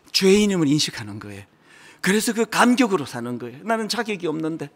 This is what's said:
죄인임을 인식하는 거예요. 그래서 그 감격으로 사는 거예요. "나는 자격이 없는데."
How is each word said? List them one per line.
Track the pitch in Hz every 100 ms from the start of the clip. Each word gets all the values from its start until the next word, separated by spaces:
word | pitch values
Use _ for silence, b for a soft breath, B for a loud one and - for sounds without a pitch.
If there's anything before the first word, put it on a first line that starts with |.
| -
죄인임을 | - 190 202 208 190 147
인식하는 | 151 - - 104 104
거예요. | 104 98 98 _ B B B B
그래서 | 175 208 226
그 | 214
감격으로 | 220 - 233 247 240 190
사는 | 131 123 120 120
거예요. | 120 131
"나는 | 202 226 214
자격이 | 240 226 202 170
없는데." | 156 160 160 143